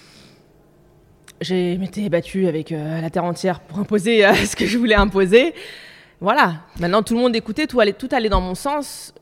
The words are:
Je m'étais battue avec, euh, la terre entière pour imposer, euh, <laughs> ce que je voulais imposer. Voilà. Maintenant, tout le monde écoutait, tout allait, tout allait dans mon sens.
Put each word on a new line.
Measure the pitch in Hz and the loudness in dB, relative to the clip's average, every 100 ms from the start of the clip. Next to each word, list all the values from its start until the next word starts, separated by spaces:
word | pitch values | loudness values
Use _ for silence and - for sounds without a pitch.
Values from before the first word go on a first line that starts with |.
| - - - _ _ _ _ _ _ _ _ _ - - | -20 -20 -20 _ _ _ _ _ _ _ _ _ -20 -10
Je | 170 185 180 185 | -4 -2 -2 -2
m'étais | 190 208 208 | -6 -6 -2
battue | 170 170 190 185 | -2 -2 -2 0
avec, | 156 151 | -2 -6
euh, | 156 151 165 | -8 -6 -6
la | 160 | -4
terre | 180 | -4
entière | 175 170 190 175 | -4 -4 -4 -4
pour | - 185 | -8 -8
imposer, | 202 208 196 226 196 | -2 -2 2 6 6
euh, | |
<laughs> | 202 202 | 4 0
ce | - | -2
que | 202 | -2
je | 233 | 0
voulais | 233 208 | 2 4
imposer. | 202 190 185 226 320 - - - - - _ - | 2 2 6 6 6 -2 -14 -20 -20 -20 _ -6
Voilà. | 190 285 202 160 - - | 0 2 2 -2 -10 -6
Maintenant, | 175 208 | 0 0
tout | - 233 | 0 2
le | |
monde | 247 226 | 2 0
écoutait, | 226 254 311 | -4 -4 -2
tout | 247 | 2
allait, | 208 | 0
tout | 202 262 | 0 -4
allait | 240 220 | -2 0
dans | 196 | 0
mon | 185 190 | -2 -6
sens. | 277 294 277 - - - | -6 -6 -6 -14 -20 -16